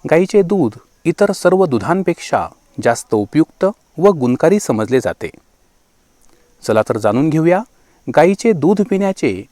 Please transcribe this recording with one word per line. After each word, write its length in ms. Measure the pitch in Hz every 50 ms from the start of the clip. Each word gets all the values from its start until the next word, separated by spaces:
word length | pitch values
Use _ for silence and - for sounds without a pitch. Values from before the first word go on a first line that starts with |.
| - -
गाईचे 300 | 151 165 190 185 - 208
दूध 380 | 190 170 208 190 151 110 - - _ _ _ _ _
इतर 260 | 160 175 - 208 196
सर्व 340 | 190 - - 175 185 185 190
दुधांपेक्षा 800 | 160 127 113 104 127 170 190 180 - 165 - - - - 113 87 - - _ _ _ _ 135 -
जास्त 300 | 123 117 - - _ -
उपयुक्त 520 | 107 104 - - 151 165 _ _ _ - 190 220 _ _ _ _
व 120 | - 170 202
गुणकारी 500 | 190 151 127 120 127 - - 165 196 208
समजले 400 | - - 123 107 110 104 127 131
जाते. 300 | - 90 82 _ - 85 - - _ _ _ _ _ _ _ _ _ _ _ _ _ _ _ _ _ _ _ _ _ _ _ _ -
चला 180 | - 110 110
तर 160 | 107 - -
जाणून 320 | 104 101 104 104 123 147 160
घेऊया 320 | 147 160 160 170 175 196 247 _ _ _ _ _ _ _ _ - 120
गाईचे 360 | 147 160 180 202 - - 233
दूध 300 | 214 151 139 170 214 196 202 -
पिण्याचे 540 | 196 190 202 190 190 - - 127 95 92 104 _